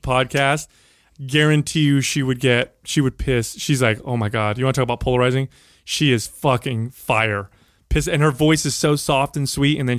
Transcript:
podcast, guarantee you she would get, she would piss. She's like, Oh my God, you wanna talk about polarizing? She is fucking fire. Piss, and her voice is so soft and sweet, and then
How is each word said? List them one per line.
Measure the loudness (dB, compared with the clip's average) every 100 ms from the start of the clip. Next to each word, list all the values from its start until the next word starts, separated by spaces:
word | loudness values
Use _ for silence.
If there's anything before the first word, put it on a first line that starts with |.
podcast, | -2 -2 0 0 0 0 -6 _ _ _ _ _
guarantee | -2 2 4 4 0 0
you | 2 2
she | 0 -2
would | -2 0
get, | 2 2 0 _
she | -4 0
would | 0 -2
piss. | -2 -2 -2 -8
She's | -2 0
like, | 2 0
Oh | -4 -4
my | -2
God, | -2 -2 -2
you |
wanna | -2
talk | 0
about | -2 -2
polarizing? | 0 2 2 0 -4 _ _ _
She | -10 -2 2
is | 2 -2
fucking | -4 -2 0 -2 -6 -6
fire. | -10 -2 0 0 -2 -6 _ _ _ _
Piss, | -2 0
and | 2
her | 2
voice | 2 2 2
is | 0
so | -2 0
soft | 0 0 0 0 -4
and | -6
sweet, | 0 0 0
and |
then | -2